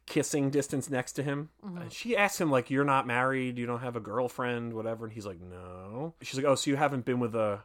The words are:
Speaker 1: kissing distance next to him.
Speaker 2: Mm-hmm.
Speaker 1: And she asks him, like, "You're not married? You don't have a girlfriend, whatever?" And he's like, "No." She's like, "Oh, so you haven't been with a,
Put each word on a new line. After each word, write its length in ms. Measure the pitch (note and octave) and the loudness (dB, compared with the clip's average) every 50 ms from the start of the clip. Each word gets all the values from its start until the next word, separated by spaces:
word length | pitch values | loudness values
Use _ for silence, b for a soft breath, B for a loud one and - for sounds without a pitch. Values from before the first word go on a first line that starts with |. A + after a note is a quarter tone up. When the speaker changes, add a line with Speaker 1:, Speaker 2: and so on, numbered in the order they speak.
| _ | _
Speaker 1:
kissing 460 | - - D3+ C3+ - D#3+ C#3+ C#3 C#3 | 0 2 2 2 2 2 2 2 4
distance 400 | C#3 C#3+ C3 - D3+ C3 - C#3+ | 4 2 2 0 -2 -4 -2 -2
next 220 | C#3 B2+ - - | -2 -2 -2 -2
to 100 | - C#3+ | -4 -4
him. 260 | C3+ D3 C#3 C#3+ D#3 - _ _ - | -2 -2 -2 -4 -6 -8 _ _ -12
Speaker 2:
Mm-hmm. 140 | G3 F3 F3 | -12 -10 -10
Speaker 1:
And 120 | E3+ E3 - | -10 -10 -10
she 200 | - - A#3+ A#3 | -8 -2 0 2
asks 240 | G#3 - - - - | 4 4 2 2 2
him, 120 | F3 D3+ | 2 4
like, 180 | C3+ B2+ A#2+ - | 4 4 4 2
"You're 160 | C3+ C#3 C#3+ | 2 2 4
not 220 | C#3+ C3+ C3+ A#2+ | 4 4 4 2
married? 500 | B2 A#2+ B2 B2+ C3 C3+ C3 B2+ B2+ B2 | 2 2 2 2 2 2 0 -2 -2 -2
You 80 | B2 A#2+ | -4 -4
don't 160 | A#2+ A#2+ A#2 | -4 -4 -4
have 160 | C3 B2 A#2 | -4 -6 -6
a 40 | A2+ | -6
girlfriend, 720 | G2+ G2+ G#2+ B2+ B2+ A#2+ - - B2 B2 A#2+ A#2 A#2 A#2 A2+ | -6 -4 -2 -2 -2 -2 -2 -2 -2 -2 -2 -2 -4 -4 -6
whatever?" 320 | A2 G#2+ A2+ A2+ A2 A#2 | -4 -4 -4 -4 -4 -6
And 80 | A2 A2 | -8 -10
he's 100 | A2 G2 | -10 -10
like, 160 | G#2 F2+ E2+ | -10 -10 -10
"No." 720 | F2+ F2+ F2+ F2+ F2+ F2+ F2+ F#2 F#2 G2 A2 B2+ D#3 E3 - - | -12 -14 -14 -14 -12 -12 -12 -12 -12 -10 -8 -8 -8 -8 -10 -10
She's 160 | B2 - C3 | -10 -6 -4
like, 80 | C3+ C#3 | 2 4
"Oh, 120 | C#3+ C3 | 4 4
so 120 | - - D3 | 4 4 2
you 60 | C#3 | 2
haven't 300 | C#3 D3+ C#3 C#3 B2+ - | 4 4 2 2 0 0
been 140 | C3 B2 B2 | 0 2 2
with 140 | B2 A2 A2+ | 2 2 2
a, 260 | A2+ G#2+ G#2 G2+ G#2 - | 2 2 2 0 -2 -6